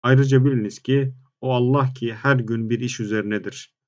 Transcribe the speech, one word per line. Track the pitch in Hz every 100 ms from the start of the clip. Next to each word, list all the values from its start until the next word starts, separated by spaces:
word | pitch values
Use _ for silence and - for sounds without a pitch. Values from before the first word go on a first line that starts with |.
Ayrıca | 123 135 139 131
biliniz | 135 127 104 -
ki | - 135 135 - _ _
o | 127
Allah | 127 123 139 135
ki | 131 117
her | 113 143
gün | 135 110 117 110
bir | 117
iş | 120 -
üzerinedir. | 107 107 101 107 95 - - _